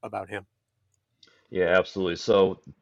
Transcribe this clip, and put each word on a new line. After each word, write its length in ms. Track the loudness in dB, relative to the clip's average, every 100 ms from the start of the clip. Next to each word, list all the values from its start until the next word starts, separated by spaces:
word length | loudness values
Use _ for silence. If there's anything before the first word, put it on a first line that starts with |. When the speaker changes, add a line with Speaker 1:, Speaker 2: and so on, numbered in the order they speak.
Speaker 1:
about 280 | -12 -10 -10
him. 180 | -12 -14 _ _ _ _ _ _ _ _ _ -8
Speaker 2:
Yeah, 240 | -2 2 2
absolutely. 380 | 2 -2 -4 -2
So 420 | 2 4 4 0 -16 -12